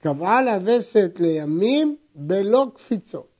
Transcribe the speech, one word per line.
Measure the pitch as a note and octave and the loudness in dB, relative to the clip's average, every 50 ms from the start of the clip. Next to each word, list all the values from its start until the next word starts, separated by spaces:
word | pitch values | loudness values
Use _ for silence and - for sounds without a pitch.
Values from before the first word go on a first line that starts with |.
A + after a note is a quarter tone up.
קבעה | _ D#3 C#3+ C#3+ E3 F#3 A3 B3+ | _ -4 -4 -2 0 0 2 2
לה | C4 B3 A3 G3 F3+ | 2 0 -2 -2 0
וסת | G#3 A#3+ B3 G#3+ - - A3 G3+ E3+ E3+ - | 0 0 0 0 2 2 2 2 2 0 -2
לימים | E3+ E3 D#3+ D#3 D3+ D3 D#3 E3+ G3 A3+ C4+ D4 D#4 D4+ D4 D4 _ _ _ | 0 0 0 -2 -2 -2 0 0 2 2 2 2 0 0 -2 -4 _ _ _
בלא | D3 C#3+ D3+ F3+ G3 G3 G3+ A3 C4 C4+ B3 - | -14 -4 -2 -2 0 2 2 2 2 2 0 -4
קפיצות. | - - - A#3+ G3+ - - - D3+ - _ _ | -18 -8 -6 -6 -6 -6 -12 -16 -16 -16 _ _